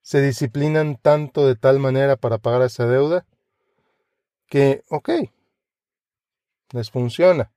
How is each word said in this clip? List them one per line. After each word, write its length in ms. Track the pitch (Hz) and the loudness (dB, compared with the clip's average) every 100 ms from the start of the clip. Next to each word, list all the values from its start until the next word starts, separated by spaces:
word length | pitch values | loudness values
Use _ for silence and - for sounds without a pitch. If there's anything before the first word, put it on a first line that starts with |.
se 220 | - 143 | -2 -2
disciplinan 720 | 139 127 135 143 151 156 151 135 | 0 -2 -6 -4 -2 -2 -2 -2
tanto 500 | 151 151 151 - 139 | 2 2 0 0 0
de 100 | 123 | 2
tal 220 | 135 139 | 2 2
manera 380 | 135 131 139 135 | 2 0 0 0
para 220 | 120 110 | -2 -4
pagar 240 | 120 123 | -2 0
esa 240 | 127 - 120 | -2 -2 0
deuda, 400 | 127 147 175 - _ _ _ _ _ _ _ _ _ _ _ _ | 0 0 -2 -6 _ _ _ _ _ _ _ _ _ _ _ _
que, 360 | 139 139 135 _ | 2 2 0 _
ok, 220 | 156 - 339 226 _ _ _ _ _ _ _ _ _ _ _ _ _ _ | -10 -4 -4 -4 _ _ _ _ _ _ _ _ _ _ _ _ _ _
les 200 | 127 113 | -10 -8
funciona. 640 | 127 123 - 180 170 113 | -4 -6 2 2 2 -2